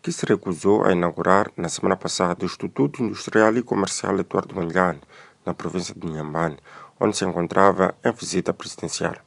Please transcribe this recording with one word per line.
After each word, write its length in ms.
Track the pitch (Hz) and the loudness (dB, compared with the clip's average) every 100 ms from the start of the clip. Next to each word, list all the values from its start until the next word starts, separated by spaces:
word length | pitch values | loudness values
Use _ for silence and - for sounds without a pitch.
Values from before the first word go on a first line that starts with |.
que 100 | - | -8
se 140 | 175 - | -6 0
recusou 580 | 104 98 82 98 104 | 0 0 -2 2 4
a 80 | 95 | 4
inaugurar 600 | 90 87 82 90 98 - - | 4 0 0 4 4 4 -4
na 140 | 85 | -6
semana 260 | - 95 92 | -2 0 0
passada 460 | - - 90 87 | -2 -2 -2 0
o 40 | 90 | -6
Instituto 580 | - 92 - 143 - | -6 -8 -2 -2 0
Industrial 520 | 113 98 - 110 110 117 | -6 -4 0 4 4 4
e 60 | |
Comercial 580 | 120 101 95 - 98 98 | -2 -2 -2 -2 -2 -2
Eduardo 360 | 92 - - 92 | -2 -4 -4 -6
Mondlane, 460 | 85 87 90 73 _ - - _ - | -2 2 0 -2 _ -20 -20 _ -10
na 80 | |
província 400 | 85 87 90 87 - | -8 -6 -6 -8 -10
de 120 | 85 | -8
Inhambane, 500 | 78 76 78 82 71 - - - _ | -8 -6 -2 -4 -4 -20 -20 -20 _
onde 160 | 104 104 | -2 0
se 100 | 95 | -2
encontrava 680 | 85 85 95 98 92 92 - | -2 0 6 6 6 0 0
em 80 | 123 | -4
visita 400 | 117 85 92 85 | -2 -4 -2 -2
presidencial. 640 | - - - 78 - 85 85 | -6 -10 -10 -10 -4 -6 -6